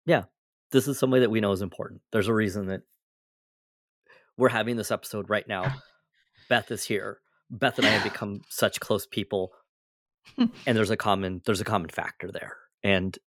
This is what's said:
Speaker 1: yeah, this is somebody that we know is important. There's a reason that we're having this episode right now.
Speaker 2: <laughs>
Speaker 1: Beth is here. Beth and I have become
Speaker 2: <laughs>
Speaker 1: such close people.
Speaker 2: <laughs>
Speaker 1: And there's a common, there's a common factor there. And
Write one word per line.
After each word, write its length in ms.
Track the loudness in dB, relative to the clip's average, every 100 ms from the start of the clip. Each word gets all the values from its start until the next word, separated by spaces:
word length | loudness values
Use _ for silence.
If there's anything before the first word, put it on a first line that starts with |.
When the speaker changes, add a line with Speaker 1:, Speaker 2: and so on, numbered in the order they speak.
Speaker 1:
yeah, 200 | 0 0 0 _ _ _ _
this 180 | 2 2
is 100 | 2
somebody 220 | 2 4
that 100 | 4
we 100 | 4
know 120 | 2
is 100 | 0
important. 380 | -2 -8 -14 -14 -4
There's 160 | 0 2
a 60 |
reason 320 | 2 2 0 -4
that 160 | -6 -10 _ _ _ _ _ _ _ _ _ _ _ _ -20 _ 0
we're 120 | 2
having 280 | 2 0 -2
this 140 | -2
episode 380 | -4 -4 -10 -4
right 160 | -4 -2
now. 260 | -4 -4 -6 -12 _ _
Speaker 2:
<laughs> 400 | _ _ _ 0
Speaker 1:
Beth 220 | 0 0
is 140 | -8
here. 340 | -4 -4 -4 -12 _ _ _
Beth 280 | -4 -2 2
and 80 | 2
I 40 |
have 140 | 2
become 360 | 0 -4 -8 -8
Speaker 2:
<laughs> 40 | -10
Speaker 1:
such 320 | 0 0 0
close 260 | -2 -2 -2
people. 460 | -6 -4 -4 -4 -8
Speaker 2:
<laughs> 40 | _ _ _ _ _ _ -16 0 0 0 0
Speaker 1:
And 100 | 2
there's 140 | 2
a 60 | 2
common, 440 | 2 2 0 -4 -2
there's 140 | -2
a 40 |
common 240 | 0 -2 -2
factor 440 | -6 -8 -10 -12
there. 240 | -10 -12 -16 -20 _
And 340 | 2 2 2 -6